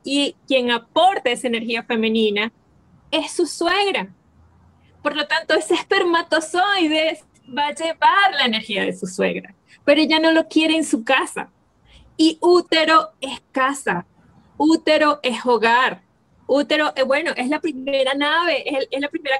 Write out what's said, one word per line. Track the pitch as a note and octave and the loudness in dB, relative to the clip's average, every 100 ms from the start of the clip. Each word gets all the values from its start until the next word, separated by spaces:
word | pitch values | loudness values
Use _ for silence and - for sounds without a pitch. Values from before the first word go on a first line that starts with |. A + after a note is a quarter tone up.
y | - C#4 C#4 - - | -4 -2 -2 -6 -2
quien | C4 A#3+ | 0 0
aporta | A#3 - - F4+ G4 B3 | -2 -2 2 2 2 -2
esa | A#3+ B3+ | -2 -4
energía | A3+ A3+ A#3 | -4 -4 -6
femenina | A#3 A#3 A3 A3+ A3 G3+ A3 _ _ _ _ _ - | -4 -2 0 2 0 0 -4 _ _ _ _ _ -6
es | D4+ D4+ | -6 -4
su | - D#4+ | -4 -4
suegra. | - E4+ F#4+ G4+ C#4 F#3+ - _ _ _ _ _ _ _ _ | -2 -2 0 0 -2 -6 -14 _ _ _ _ _ _ _ _
Por | D4 C#4+ | -6 -4
lo | D4 | -4
tanto, | D#4+ D#4+ | -4 0
ese | D#4+ - | -2 0
espermatozoide | F4+ - G4 F4+ E4+ E4+ D#4 D#4 F4 G4+ G4 D#4+ D#4 D#4+ D#4 _ _ - B3+ | -2 0 0 2 0 0 -2 -2 -2 0 0 0 0 -2 -4 _ _ -12 -6
va | D4 | -4
a | |
llevar | D4 D#4+ D#4+ D#4+ F#4 G4+ D4 | -4 -6 2 4 4 2 2
la | C4 | -2
energía | A3 G#3+ F#3+ | -2 -6 -6
de | F#3+ F#3 | -4 -6
su | F#3 | -10
suegra, | - F#3+ F3+ - - _ _ | -4 -4 -4 -12 -20 _ _
pero | - C#4+ | 0 2
ella | D#4 D#4 | 4 2
no | D#4+ | 2
lo | D#4+ D#4+ | 2 2
quiere | D#4 D#4+ D#4+ | 0 2 0
en | |
su | D#4 C4 | 0 -4
casa. | A3+ C4 F4 - - _ _ _ _ - - - | 0 0 0 -8 -14 _ _ _ _ -20 -12 0
Y | D#4 D#4+ | 0 2
útero | F4 F4 F4 D#4+ D#4 D#4+ D#4 - | 4 4 4 0 4 4 2 -8
es | C4+ B3 _ | -12 -12 _
casa, | - C4 C#4+ - F3+ - _ _ _ _ - | -2 -2 -2 -4 -6 -6 _ _ _ _ -2
útero | D4 D#4+ - D#4 D4+ D4 | 2 2 4 2 2 0
es | B3+ A3 | -2 -4
hogar, | B3 A#3 A3+ A#3+ B3 F3+ _ _ _ _ - | 0 2 4 2 2 -2 _ _ _ _ -2
útero, | C4+ C#4+ D4 D4 - | 0 2 0 0 -2
eh, | |
bueno, | B3+ C#4 D#4 A#3+ | 0 0 -2 -4
es | B3+ | -4
la | D4+ | -4
primera | E4+ C4 C4 C#4 C4 | -4 -6 -4 -2 0
nave, | C#4 D4 D#4+ F4 C4+ - | 0 0 0 0 -2 -4
es | C#4 | -6
el, | - | -4
es | C4+ | -6
la | C#4+ | -6
primera | E4 D4 C4+ | -6 -4 -4